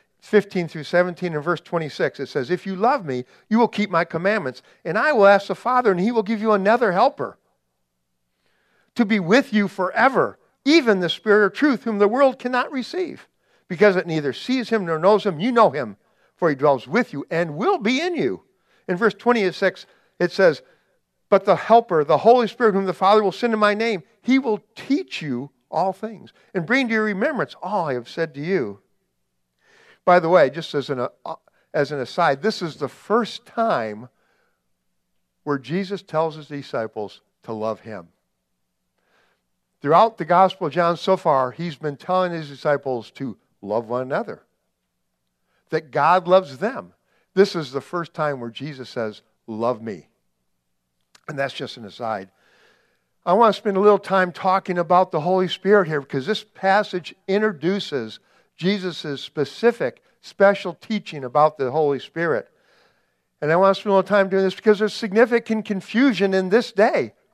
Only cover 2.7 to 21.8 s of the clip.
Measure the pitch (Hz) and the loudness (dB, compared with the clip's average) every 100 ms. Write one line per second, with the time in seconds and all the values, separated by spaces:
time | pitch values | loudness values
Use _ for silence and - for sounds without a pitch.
2.7 | 185 226 277 160 127 - _ - 220 233 | -2 0 0 -4 -8 -8 _ -2 2 2
3.7 | - 202 170 170 165 190 214 135 - - | 0 -2 0 -2 -2 -2 -2 -4 -10 -16
4.7 | _ 170 196 302 254 196 196 202 175 233 | _ -6 -2 0 6 6 6 2 -6 -2
5.7 | 254 226 180 208 240 196 220 220 202 196 | 0 2 2 0 0 -2 -2 0 2 4
6.7 | 247 220 180 262 - 107 - _ _ _ | 2 2 2 0 0 -8 -10 _ _ _
7.7 | _ _ _ _ _ _ _ _ _ _ | _ _ _ _ _ _ _ _ _ _
8.7 | _ _ - 208 214 165 247 277 208 202 | _ _ -2 0 0 4 2 4 0 0
9.7 | - 180 226 254 226 117 - _ _ 269 | -2 -4 2 2 2 0 -4 _ _ 2
10.7 | 320 240 190 175 - 214 208 196 - 294 | 4 4 2 0 -2 2 4 2 2 0
11.7 | 240 233 202 202 254 269 262 247 247 294 | 0 -2 0 2 4 2 0 -4 -4 -4
12.7 | 269 - - 339 - - _ _ _ - | -6 -8 -8 -8 -10 -20 _ _ _ -12
13.7 | 165 208 185 175 160 143 - - 254 220 | 2 4 4 0 -2 -4 -6 -4 -4 -2
14.7 | 226 170 160 180 208 208 151 233 233 196 | -2 -2 0 2 2 0 -4 0 4 2
15.7 | 143 113 98 _ _ _ _ 165 135 147 | 2 -8 -12 _ _ _ _ -2 2 2
16.7 | 131 123 202 151 139 - 165 170 147 320 | 2 0 -2 -2 -6 -6 -4 -4 -2 -2
17.7 | 359 247 262 349 330 131 90 _ _ _ | 0 0 -2 -2 -2 -4 -4 _ _ _
18.7 | _ - 180 214 - 233 240 190 - 190 | _ -8 -2 0 0 0 0 0 0 -2
19.7 | - - _ _ - 175 196 185 143 - | -2 -10 _ _ -4 -2 4 2 2 -6
20.7 | _ _ _ _ _ _ 196 196 170 - | _ _ _ _ _ _ 2 4 0 4
21.7 | 233 | 4